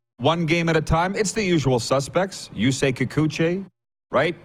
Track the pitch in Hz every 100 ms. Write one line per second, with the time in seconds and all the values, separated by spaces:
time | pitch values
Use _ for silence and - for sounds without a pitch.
0 | _ - 135 165 160 170 170 160 151 165
1 | 180 202 208 226 190 170 135 123 - 131
2 | 135 170 190 - - 92 120 131 139 123
3 | 123 - 156 151 165 185 190 _ _ _
4 | - - 160 170